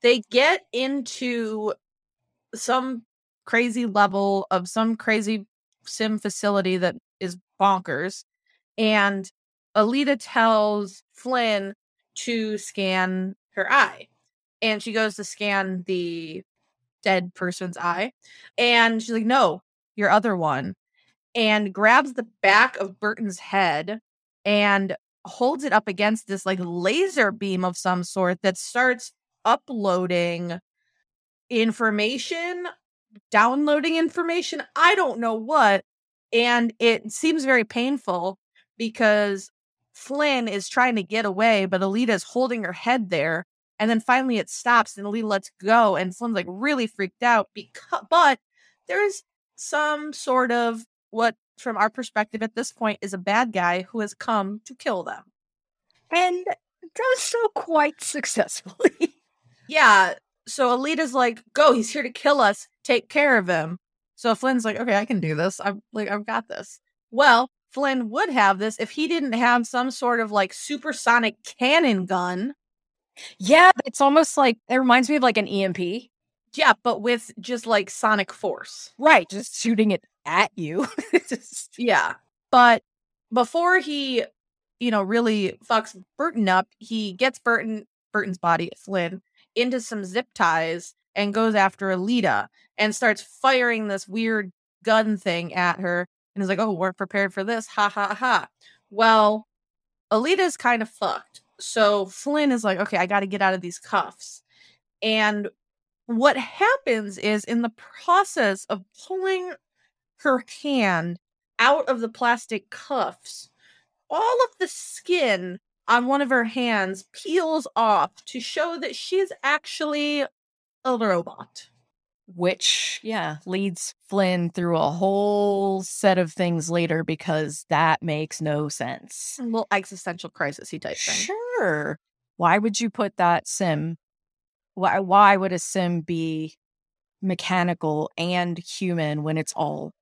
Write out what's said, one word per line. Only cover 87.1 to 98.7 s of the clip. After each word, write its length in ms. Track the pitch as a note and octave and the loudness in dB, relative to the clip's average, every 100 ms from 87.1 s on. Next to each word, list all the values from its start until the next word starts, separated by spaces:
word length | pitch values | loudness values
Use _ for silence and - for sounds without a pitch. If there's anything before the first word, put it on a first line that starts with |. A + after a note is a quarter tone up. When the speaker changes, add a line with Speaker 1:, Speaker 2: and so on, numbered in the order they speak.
Speaker 1:
gets 260 | F3+ B3+ - | -2 -2 0
Burton, 480 | A#3+ A#3 A3+ G#3+ - _ _ | 0 0 -2 -8 -10 _ _
Burton's 260 | G#3+ G3 F3+ | -6 -4 -2
body, 320 | E3+ E3 E3+ - | 0 0 -2 -10
Flynn, 440 | - F#3+ E3+ F#3+ - _ _ - | -6 -4 -4 -6 -16 _ _ -2
into 260 | B3 B3 | -2 -2
some 240 | A3 G#3+ F#3 | -6 -8 -6
zip 220 | G#3 B3 - | -6 -6 0
ties 580 | E3+ D#3+ E3 E3+ - - _ G3+ | 2 2 -2 -6 -10 -20 _ -4
and 180 | G3+ | -2
goes 220 | A3 A3+ G#3 | 0 2 4
after 340 | F#3+ - G3 | 2 0 -4
Alita 580 | F#3 G3 B3 F3+ G#2 - _ _ - | -2 0 0 2 0 -2 _ _ -2
and 180 | G#3+ G#3 | -2 2
starts 260 | A#3+ G#3 | 0 0
firing 640 | - - C4+ B3+ A#3+ A3+ G#3+ | -6 -2 2 2 2 -2 -4
this 200 | G3 - | -6 -6
weird 440 | G#3 A3+ G#3+ F#3+ - _ _ | -4 -2 -2 -4 -14 _ _
gun 340 | A3+ A3 A3 G3+ | 2 2 2 -2
thing 360 | G3 E3+ E3+ F3+ | -2 -2 -4 0
at 240 | F3 F3+ | 0 0
her 280 | F3+ F3 F3+ _ _ G3+ | -2 -4 -4 _ _ -6
and 80 | |
is 60 | F#3+ | -2
like, 100 | F#3+ | 0
"Oh, 120 | A3 | -2
we're 220 | E3+ F#3 | -2 -4
prepared 400 | F#3 F#3+ G3+ G3 | -4 -4 -2 -2
for 100 | G3 | -2
this. 240 | G3 A3+ - | -4 -4 -4
Ha, 220 | - G3+ | -2 -2
ha, 260 | G#3 G3+ G#3 | -2 -4 -2
ha." 320 | B3+ G3 - _ _ | 0 0 -2 _ _